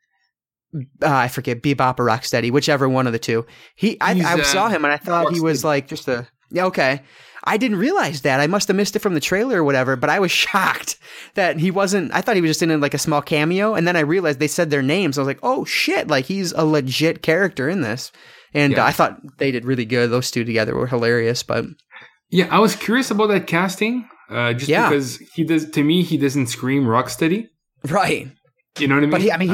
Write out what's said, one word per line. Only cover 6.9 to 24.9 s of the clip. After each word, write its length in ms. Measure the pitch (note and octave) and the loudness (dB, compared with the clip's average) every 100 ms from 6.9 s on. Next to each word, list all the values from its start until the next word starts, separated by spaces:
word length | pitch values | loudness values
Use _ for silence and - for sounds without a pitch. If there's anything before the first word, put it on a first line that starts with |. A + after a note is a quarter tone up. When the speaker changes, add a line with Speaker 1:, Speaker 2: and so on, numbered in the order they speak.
| C3+ - - - - | 0 -6 -20 -20 -8
Speaker 1:
I 120 | - G#3 | -2 0
didn't 220 | B3+ G3+ | 0 0
realize 440 | A#3 G4 F#3 C#3+ | 0 0 -2 -2
that. 180 | D3 C3 | 0 2
I 60 | D3 | 2
must 220 | G3+ - | 0 0
have 80 | G3 | 0
missed 200 | G3+ - | 0 -2
it 20 | |
from 160 | G#3 | -2
the 60 | E3 | -2
trailer 400 | - F#3 B3 G#3+ | 0 -2 0 2
or 40 | |
whatever, 320 | D3 C#3 B2+ C3 | 2 2 2 0
but 140 | C#3+ | 2
I 80 | E3+ | 2
was 120 | F#3 | 2
<laughs> 0 | |
shocked 680 | - - G3 E3+ - - - - - - | 0 0 0 0 -2 -6 -10 -14 -20 -8
that 240 | - F3+ D3+ | -2 0 2
he 120 | F3 | 0
wasn't, 420 | F#3 G3 G3 D3+ | 0 0 0 0
I 60 | - | -2
thought 140 | G3 G#3 | 0 2
he 60 | |
was 80 | E3 | 2
just 120 | D#3 | 2
in, 180 | E3+ D#3 | 2 2
like, 140 | C#3+ | 0
a 40 | C#3+ | 0
small 240 | - D3 | 0 -2
cameo, 520 | - D#3 D3+ F3+ G#3 | 0 0 0 0 0
and 120 | G#3 E3+ | 0 0
then 100 | F3+ | 2
I 40 | |
realized 380 | D3 F3+ E3+ C3+ | 2 0 0 0
they 100 | D3 | -2
said 220 | - E3+ | 0 0
their 120 | C#3+ | 0
names. 340 | C3 E3+ F3+ C#3 | 2 0 0 0
I 40 | |
was 40 | C#3 | -2
like, 100 | C3 | -2
"Oh 220 | - C4 | -2 -2
shit, 440 | - - - F#4 - | -2 -2 0 -2 0
like, 180 | C#3+ C3 | -2 0
he's 260 | F#3+ F3+ | -4 -4
a 120 | - | 0
legit 580 | D#3+ D3+ C3 B2 D#3 - | 2 2 0 0 0 0
character 460 | - D#3+ G3 - C3 | 0 2 0 -2 -4
in 120 | F#3+ | -2
this." 320 | B2 B2 - - - - - | -4 -6 -10 -18 -20 -20 -8
And, 180 | D3 C#3+ | 0 2
Speaker 2:
Yeah. 120 | B2+ | 4
Speaker 1:
uh, 40 | A#2 | 2
I 40 | |
thought 260 | D3 D3 - - - | 2 0 -2 -16 -4
they 120 | C#3 | -2
did 140 | B2 | -2
really 200 | A#2+ B2+ A2+ | -2 -2 0
good. 240 | B2 A#2+ | 0 2
Those 200 | A#2+ B2+ | 0 -2
two 140 | - | -2
together 300 | A#2 A2+ A2 | -2 0 0
were 120 | B2 B2+ | 0 -2
hilarious, 540 | B2 A#2 A#2+ A2+ B2 | 0 2 2 0 -2
but 220 | - A2+ A#2 E3 _ - - _ _ | -2 -4 -4 -10 _ -20 -20 _ _
Speaker 2:
Yeah, 180 | F3 F3 | 0 2
I 80 | E3+ | 4
was 180 | G#3+ - | 4 2
curious 340 | - A#3+ B3+ | -2 -2 0
about 180 | G#3 G#3+ | 0 2
that 180 | G3 F3+ | 0 0
casting, 600 | E3+ F#3 F3+ G#3+ B3 A#3 - - | -2 -2 -2 -2 -2 -6 -16 -10
uh, 240 | A#2+ A#2+ | -2 -2
just 160 | A#2+ C#3 | -2 0
Speaker 1:
Yeah. 220 | D#3+ A3+ | 2 2